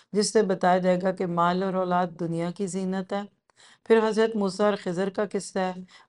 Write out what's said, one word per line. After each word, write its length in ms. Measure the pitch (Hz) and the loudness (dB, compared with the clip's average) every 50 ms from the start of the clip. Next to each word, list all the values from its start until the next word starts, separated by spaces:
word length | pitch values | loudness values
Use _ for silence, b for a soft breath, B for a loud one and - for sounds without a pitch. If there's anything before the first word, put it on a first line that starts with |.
| B B | B B
जिससे 320 | 180 208 208 208 - 220 208 | -2 -2 0 2 2 2 4
बताया 360 | 190 190 180 - 180 180 185 | 2 2 2 4 4 4 4
जाएगा 320 | 180 185 180 180 185 190 | 4 2 2 2 0 -2
कि 140 | 185 190 190 170 | -2 -2 -4 -2
माल 360 | 175 170 170 175 175 185 196 | 0 2 2 2 2 0 -2
और 120 | 190 180 185 | -2 -2 -2
औलाद 320 | 185 180 180 180 185 170 165 - | 0 0 0 0 0 -2 -4 -6
दुनिया 340 | 175 165 165 165 170 175 | -6 -4 -4 -4 -4 -4
की 160 | 170 - 202 175 | -4 -6 -6 -6
जीनत 440 | 180 190 190 185 185 190 185 - | -4 -4 -4 -4 -4 -4 -6 -6
है। 160 | 202 202 202 202 _ _ _ _ b b b b b b b - | -6 -8 -8 -10 _ _ _ _ b b b b b b b 4
फिर 80 | 226 226 | 4 4
हज़रत 380 | 214 220 214 220 226 220 226 | 4 2 2 2 2 2 2
मूसा 300 | 208 196 190 185 202 208 | 0 -2 -2 0 2 2
और 100 | 208 202 | 2 2
खिज़र 340 | 196 - 185 170 175 196 196 | 0 -4 -4 -4 -2 -2 -2
का 160 | 185 269 233 | -2 -4 -4
किस्सा 360 | - - 196 - - - 196 | -4 -4 -6 -8 -6 -4 -4
है, 240 | 185 185 180 185 185 B B B B | -4 -4 -4 -8 -14 B B B B